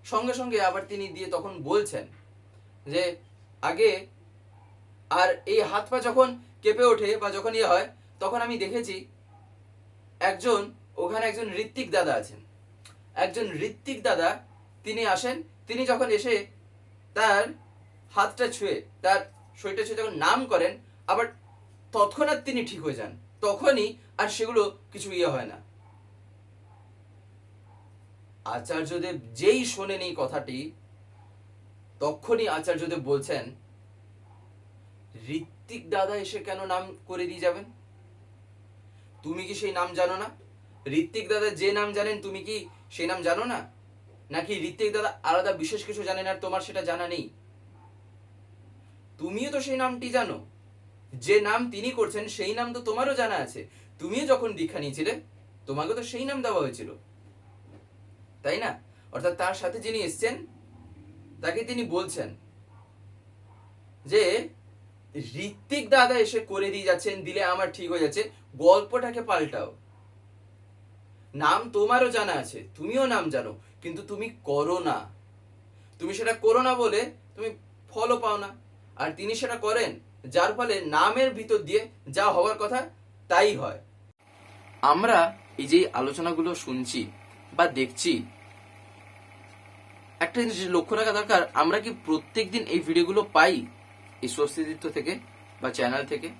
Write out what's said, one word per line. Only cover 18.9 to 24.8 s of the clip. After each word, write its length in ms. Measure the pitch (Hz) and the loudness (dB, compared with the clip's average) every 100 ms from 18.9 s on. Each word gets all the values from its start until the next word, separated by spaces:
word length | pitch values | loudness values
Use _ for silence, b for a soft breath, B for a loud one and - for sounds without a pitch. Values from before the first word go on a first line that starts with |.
| - | 0
তার 160 | 185 196 - - - - | 4 4 2 -18 -20 -10
শরীরটা 240 | 214 202 220 | -6 -4 -4
ছুঁয়ে 140 | 214 | -4
যখন 140 | 214 160 160 | -6 0 2
নাম 140 | 233 254 | 2 2
করেন, 220 | 185 175 - b b - | 2 2 -2 b b -2
আবার 140 | 196 233 - - - - - - | 0 0 -6 -20 -20 -20 -20 -6
তৎক্ষণাৎ 460 | 220 208 - 294 285 - | 2 2 4 2 2 -2
তিনি 140 | 247 - | -4 -4
ঠিক 100 | 175 151 | -6 -8
হয়ে 140 | 113 | -6
যান, 120 | 107 - - - 202 | -10 -12 -20 -4 -2
তখনই 420 | 202 285 254 214 - B - | 2 4 4 0 -4 B -4
আর 60 | 208 - | -4 -2
সেগুলো 240 | 226 226 202 - | 0 2 0 -2